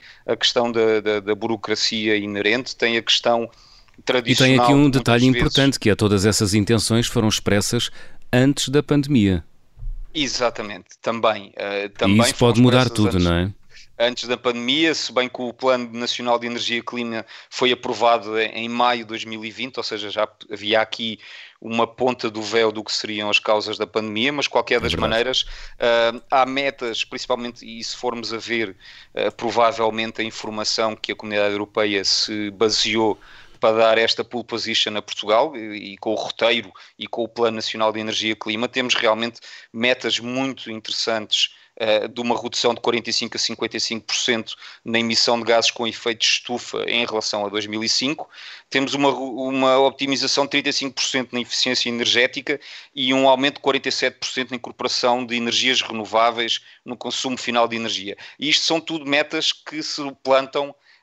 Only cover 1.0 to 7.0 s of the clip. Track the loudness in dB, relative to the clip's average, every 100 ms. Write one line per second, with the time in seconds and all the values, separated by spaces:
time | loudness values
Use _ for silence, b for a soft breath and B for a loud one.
1 | 2 0 0 -2 -2 -4 -4 -2 -2 0
2 | 0 0 0 -2 0 0 -2 -2 0 0
3 | 0 0 2 0 -2 b b b b -8
4 | -2 0 2 4 6 6 6 6 6 4
5 | 4 6 6 4 2 4 2 2 2 4
6 | 4 4 4 4 2 2 4 2 2 2